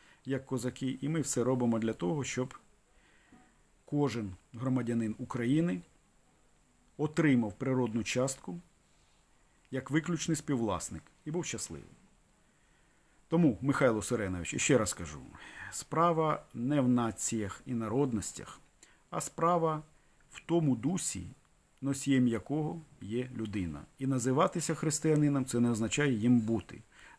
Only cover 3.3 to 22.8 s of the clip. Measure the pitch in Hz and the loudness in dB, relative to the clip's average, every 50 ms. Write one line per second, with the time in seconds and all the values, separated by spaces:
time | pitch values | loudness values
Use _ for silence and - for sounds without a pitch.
3.3 | - - - _ _ _ _ _ _ _ _ - - 147 143 135 104 120 110 98 | -20 -20 -20 _ _ _ _ _ _ _ _ -4 0 0 0 0 0 -2 -6 -6
4.3 | 90 - _ _ - 113 127 131 131 127 120 117 120 117 113 107 110 - 131 - | -8 -12 _ _ -12 -6 -2 0 0 0 0 0 0 0 0 -2 -4 -6 -8 -8
5.3 | - 120 117 120 139 156 170 175 185 180 175 - _ _ _ _ _ _ _ _ | -6 -2 0 2 2 2 2 2 -2 -4 -6 -12 _ _ _ _ _ _ _ _
6.3 | _ _ _ _ _ _ _ _ _ _ _ _ _ - 143 151 151 - 160 151 | _ _ _ _ _ _ _ _ _ _ _ _ _ -4 -4 -2 0 2 4 6
7.3 | 135 120 117 107 98 - 127 131 131 127 127 113 107 117 107 - - 127 127 135 | 6 6 4 2 -2 -4 -2 0 0 2 0 0 0 -2 -2 0 0 0 0 0
8.3 | 131 - - - 175 175 175 _ _ _ _ _ _ _ _ _ _ _ _ _ | -2 -6 -10 -12 -12 -12 -14 _ _ _ _ _ _ _ _ _ _ _ _ _
9.3 | _ _ _ _ _ _ _ _ 131 131 127 - 135 160 156 - 175 156 - - | _ _ _ _ _ _ _ _ -8 -8 -4 0 0 0 0 0 -2 -2 0 0
10.3 | 165 151 - - 143 120 117 107 95 85 - - 95 80 - - - _ _ 151 | -2 -2 0 0 0 0 2 0 0 -2 -4 -6 -10 -12 -12 -16 -20 _ _ -6
11.3 | 151 180 160 - - 107 - - 82 71 - - - - - _ _ _ _ _ | -6 -6 -4 -6 -6 -8 -8 -8 -10 -12 -14 -18 -20 -20 -20 _ _ _ _ _
12.3 | _ _ _ _ _ _ _ _ _ _ _ _ _ _ _ _ _ _ _ _ | _ _ _ _ _ _ _ _ _ _ _ _ _ _ _ _ _ _ _ _
13.3 | - 196 175 147 110 95 113 139 135 - 143 127 113 107 104 - 123 110 107 95 | 2 4 6 4 4 2 2 0 2 4 4 4 4 4 0 0 -2 0 0 -2
14.3 | 92 90 82 - - 139 - - 143 123 107 98 - - 87 76 76 71 64 - | -2 -4 -4 -4 -2 0 2 4 4 4 4 2 -2 -6 -8 -10 -10 -12 -14 -16
15.3 | - - - - - - - - - - - - - 160 165 175 170 160 160 156 | -18 -18 -20 -18 -16 -16 -14 -12 -12 -12 -10 -4 0 2 2 2 2 2 2 0
16.3 | 147 - - - - - 117 127 147 147 127 123 123 123 120 113 101 - - - | 0 -2 -4 -10 -8 -6 -2 0 2 2 4 4 4 2 2 0 -2 -4 -4 -4
17.3 | - 113 107 95 - - - - 127 117 113 110 107 131 147 135 117 104 87 - | -2 -4 -4 -6 -8 -10 -10 -6 -6 -4 -4 -2 0 0 0 0 0 -2 -4 -6
18.3 | - - - - - - - _ _ _ - - _ _ _ _ - - - - | -8 -12 -14 -16 -16 -20 -20 _ _ _ -20 -20 _ _ _ _ -8 -8 -8 -6
19.3 | - - 160 170 180 175 165 160 156 151 151 - _ _ _ _ _ _ _ _ | -4 0 2 2 4 4 2 2 0 -2 -6 -12 _ _ _ _ _ _ _ _
20.3 | - - - - 165 170 165 147 127 113 107 147 180 180 - - - 92 87 92 | -20 -18 -4 0 0 2 4 2 2 2 0 -2 -2 -2 -4 -6 -6 -6 -10 -10
21.3 | - - _ _ _ _ _ _ _ _ - 135 139 135 - 143 139 131 127 120 | -14 -18 _ _ _ _ _ _ _ _ -4 -4 -4 -2 0 2 4 4 4 4
22.3 | 113 110 - - 143 156 151 151 170 170 | 2 0 -2 -4 -2 -2 -2 -2 -6 -8